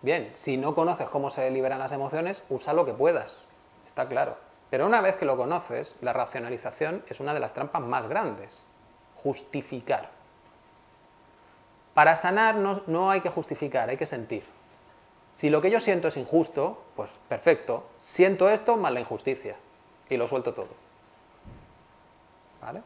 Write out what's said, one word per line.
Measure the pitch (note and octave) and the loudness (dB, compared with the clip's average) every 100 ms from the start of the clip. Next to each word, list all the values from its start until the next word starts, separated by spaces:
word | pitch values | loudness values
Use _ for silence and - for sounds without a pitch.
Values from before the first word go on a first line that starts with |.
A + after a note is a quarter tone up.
Bien, | B2+ E3 A2 | 0 -2 -2
si | - - C3 | -8 -4 -2
no | C#3+ | 0
conoces | D3+ E3 D#3+ C#3 | 0 0 0 -2
cómo | D3 C#3 | -2 -4
se | C#3 C3 | -2 -2
liberan | C3 C3 C3+ | 0 0 -2
las | C3+ | -4
emociones, | C#3+ C3+ D3+ E3+ G3+ - | -4 -4 -2 -4 -6 -6
usa | B2+ - | -6 0
lo | D3+ | 2
que | D3+ | 2
puedas, | A2+ D3 E3 - - - - _ - - | 4 4 4 -2 -16 -20 -20 _ -20 -14
está | - C3 | -6 -2
claro. | B2+ C#3+ - - - _ | 0 -2 -4 -16 -20 _
Pero | C3+ E3+ | 0 4
una | A#3 | 4
vez | F#3+ | 4
que | F#3+ | 2
lo | D3+ B2+ | 0 0
conoces, | B2 E3+ - A#2+ C#3 - | 0 -2 -4 -8 -8 -6
la | B2 | -4
racionalización | B2 A#2+ C3 A#2+ A#2+ A#2 - D#3 F#3 - | -2 -2 -4 -8 -8 -8 -4 -4 -4 -10
es | - | -8
una | C#3 | -4
de | D3+ | -4
las | A#2+ | -4
trampas | - C3+ E3 | -6 -4 -4
más | A#2+ C3 A2+ | -2 -2 -2
grandes. | E3+ G3 G2+ G2 - - _ - _ _ | -2 -2 -6 -14 -20 -20 _ -20 _ _
Justificar. | - C#3+ C3+ - D3 - C3 - C3+ - - - _ - - _ - _ _ _ _ - _ - - - _ _ | -6 -4 -4 -6 -8 -8 -10 -2 -2 -2 -18 -20 _ -20 -20 _ -20 _ _ _ _ -20 _ -20 -20 -20 _ _
Para | - D3+ D#3+ | 6 8 6
sanar | F3+ G3 A3 G#3+ | 2 4 4 4
no, | G3 G3 - | 0 -2 -2
no | E3 F#3+ | 0 2
hay | G3 | 2
que | F3+ | 0
justificar, | - D3 C#3 D3 B2+ A2+ | -6 -6 -6 -2 -2 -2
hay | C3+ | -4
que | D3+ | -6
sentir. | B2+ A2 G#2+ - - - - - - _ _ _ | -6 -6 -8 -8 -20 -20 -20 -20 -20 _ _ _
Si | - D3+ | -2 2
lo | D#3 | 4
que | F3+ | 4
yo | A3+ | 2
siento | G#3+ F#3 D#3+ | 2 2 0
es | D3 | -2
injusto, | B2 D#3+ D#3+ - D3+ A3 - - | 2 2 2 0 -2 -4 -16 -12
pues | G#2 - - | -12 -12 -8
perfecto, | A#2 - D#3 - A#2 - - | 0 4 4 2 -6 -6 -18
siento | - - F#3 G3 F#3 | -10 4 4 6 4
esto | G#3 G#3+ A#3 | 4 2 2
más | E3+ | 2
la | B2 | -2
injusticia | A#2 A2+ - C3 - - - _ _ _ _ | -4 -6 -4 -4 -6 -14 -18 _ _ _ _
y | B2+ | -2
lo | A#2+ | 0
suelto | C3+ A#2+ | -2 -2
todo. | A#2 F#2 - - _ _ _ _ - - - - - _ _ _ _ _ _ _ _ | -6 -10 -12 -20 _ _ _ _ -20 -20 -20 -20 -20 _ _ _ _ _ _ _ _
¿Vale? | - G#3+ | -16 -14